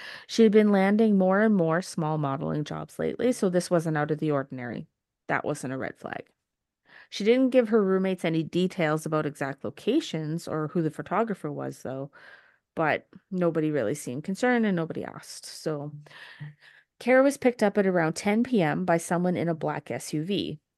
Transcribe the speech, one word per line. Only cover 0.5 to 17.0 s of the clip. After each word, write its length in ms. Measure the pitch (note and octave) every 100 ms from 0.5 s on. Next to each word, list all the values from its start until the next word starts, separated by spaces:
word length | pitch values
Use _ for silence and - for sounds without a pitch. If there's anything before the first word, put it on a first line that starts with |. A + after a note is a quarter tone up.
been 180 | G#3+ G#3+
landing 480 | G3+ F#3+ G#3+ A3 G3
more 220 | F#3 F#3+
and 120 | A3
more 280 | G3+ D#3+ E3
small 360 | - - D#3 D#3
modeling 460 | C#3+ C3+ D#3 D3+
jobs 340 | D3 D#3 - -
lately, 340 | D#3+ - B3
so 160 | - G3
this 220 | F3+ -
wasn't 260 | E3+ D#3+ D#3
out 120 | D3+
of 60 | D3+
the 120 | D#3
ordinary. 560 | C#3+ C3+ C3 A#2+ - - _ _ _ -
That 160 | D3
wasn't 280 | - D3 B2+
a 40 | C3
red 180 | G2+ -
flag. 280 | - - - _ _ _ _ _ _ - -
She 140 | -
didn't 260 | G#3 B3+ C4
give 180 | B3+ A3
her 140 | A3
roommates 420 | F#3+ F#3+ F#3+ F3+
any 180 | E3+ D#3+
details 600 | D#3 F3 F3+ - D#3 D#3
about 220 | D#3+ D#3 D3+
exact 380 | D3 C3+ C#3
locations 840 | G#2+ - - D4+ - D#3+ D3+ E3+ -
or 200 | D#3 D3+
who 140 | F3+
the 80 | D#3
photographer 600 | D#3 D3 F#3 A#3 F#3 D3+
was, 300 | C#3+ C3+ C#3
though, 280 | - C3+ C#3 - - - _ _ _
but 320 | - D#3 A#2+ - - _
nobody 400 | F#3 F3 D#3+ D#3
really 240 | D3 G#2+
seemed 300 | D3 - B2+
concerned 400 | F#3+ F#3+ B3 A#3+
and 100 | A3
nobody 300 | E3+ D#3+ -
asked. 400 | - - - -
So 480 | - - D#3+ D3 D3 D3 D3 - - - D3 - - - _ _